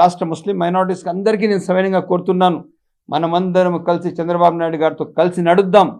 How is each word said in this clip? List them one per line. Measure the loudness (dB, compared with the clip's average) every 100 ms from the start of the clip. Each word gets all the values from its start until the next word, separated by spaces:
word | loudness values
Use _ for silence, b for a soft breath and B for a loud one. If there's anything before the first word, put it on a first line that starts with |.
రాష్ట్ర | 2 0 -6
ముస్లిం | -6 -4 -2
మైనారిటీస్కి | -2 0 -2 -4 -6
అందరికీ | -4 -2 0 0
నేను | 0 0
సవినయంగా | 0 0 -2 0
కోరుతున్నాను, | -2 0 2 2 0 -8 _ _ _ -6
మనమందరం | -4 0 0 0 0 0 0 -2
కలిసి | -2 -4 -6
చంద్రబాబు | -4 2 2 2
నాయుడు | -2 0
గారితో | -2 -2 -4 0
కలిసి | 0 2 2
నడుద్దాం. | 4 4 4 4